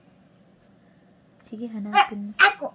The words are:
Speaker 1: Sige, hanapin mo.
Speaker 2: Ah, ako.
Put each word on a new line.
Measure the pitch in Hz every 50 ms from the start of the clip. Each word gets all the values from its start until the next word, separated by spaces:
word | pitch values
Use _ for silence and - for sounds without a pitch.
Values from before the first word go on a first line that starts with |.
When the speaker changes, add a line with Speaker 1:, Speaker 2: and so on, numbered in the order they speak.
| _ _ _ _ _ _ _ _ _ _ _ _ _ _ _ _ _ _ _ _ _ _ _ _ _ _ _ _ _
Speaker 1:
Sige, | - 226 214 240 233
hanapin | 220 214 202 208 208 403 403 - 220 208 202
mo. | 208 -
Speaker 2:
Ah, | - - 403
ako. | 403 - 294 - -